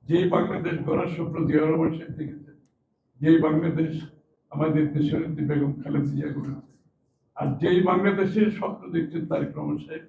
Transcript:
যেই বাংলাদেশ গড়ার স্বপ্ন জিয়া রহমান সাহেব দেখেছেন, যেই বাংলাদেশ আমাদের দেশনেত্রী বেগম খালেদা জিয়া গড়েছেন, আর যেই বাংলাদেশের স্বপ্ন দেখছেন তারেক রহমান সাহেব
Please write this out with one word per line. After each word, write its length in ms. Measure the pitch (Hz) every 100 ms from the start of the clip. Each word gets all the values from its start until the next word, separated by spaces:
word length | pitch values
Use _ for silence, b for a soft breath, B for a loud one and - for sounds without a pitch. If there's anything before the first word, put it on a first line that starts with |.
| -
যেই 180 | 170 175 -
বাংলাদেশ 380 | - - 165 165 156
গড়ার 240 | 160 - -
স্বপ্ন 200 | - 165 143
জিয়া 160 | 151
রহমান 260 | 156 160 165 -
সাহেব 160 | - 147
দেখেছেন, 360 | 143 - - - _ _ _ _ _ _
যেই 180 | 151 165 156
বাংলাদেশ 460 | 156 165 151 160 - - _ _ _ _
আমাদের 320 | 143 156 151 151 147
দেশনেত্রী 460 | 147 165 156 147 147
বেগম 240 | 147 139 -
খালেদা 280 | - 143 -
জিয়া 180 | 143 147 139
গড়েছেন, 400 | 139 143 - _ _ _ _ _ _ -
আর 120 | 147 120
যেই 200 | 185 180 185
বাংলাদেশের 580 | 180 202 196 190 214 214 -
স্বপ্ন 240 | - - -
দেখছেন 280 | 165 151 165 143
তারেক 200 | 151 143 -
রহমান 220 | 147 151
সাহেব 200 | - 160